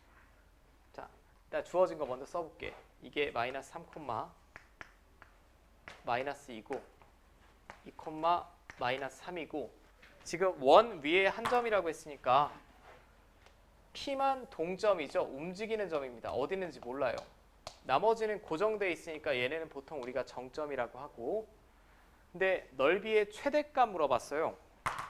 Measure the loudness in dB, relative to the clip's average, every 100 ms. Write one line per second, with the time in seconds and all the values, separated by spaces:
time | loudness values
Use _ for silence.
0 | -20 -20 -20 -20 -20 _ -20 _ _ -18
1 | -18 -18 _ -20 _ -6 0 4 4 2
2 | -4 -6 -6 -6 -6 -8 -12 -12 -18 -20
3 | -8 -2 -2 0 -2 -4 -10 -14 -14 -12
4 | -6 -6 -6 -12 _ -20 -20 -20 -20 -20
5 | _ -20 -20 -20 -20 -20 _ _ -20 -10
6 | -2 -2 -2 -8 -10 -14 -8 -8 -8 -20
7 | -20 -20 -20 -20 -20 -20 -20 -20 -20 -16
8 | -12 -2 2 2 0 -16 -20 -6 -2 -2
9 | -4 -10 -10 -8 -6 -6 -8 -10 -20 -20
10 | -20 -20 -8 0 0 4 10 10 10 2
11 | 0 4 4 2 2 2 4 2 0 -4
12 | -8 -4 4 4 4 -2 -20 -20 -20 -20
13 | -20 -20 -20 _ -20 -20 -20 -20 -18 -10
14 | -4 0 2 0 -4 -6 -4 0 2 2
15 | 2 0 -2 -4 -8 -6 -4 -4 -2 -4
16 | -4 -8 -6 -2 -2 -2 -6 -8 -8 -2
17 | -2 -2 -8 -18 -20 -20 -20 -12 0 2
18 | 4 2 0 -4 -4 0 0 2 -2 -2
19 | -6 -6 -2 0 0 -2 -8 -10 -10 -8
20 | -6 -4 -4 -8 -10 -8 -4 -2 -4 -6
21 | -14 -10 -6 -4 -6 -14 -20 _ -20 -20
22 | -20 -20 -14 -2 2 2 -2 2 4 4
23 | 4 2 2 -2 0 0 2 2 2 2
24 | 2 2 0 -2 -2 -4 -14 -10 -6 -6
25 | -8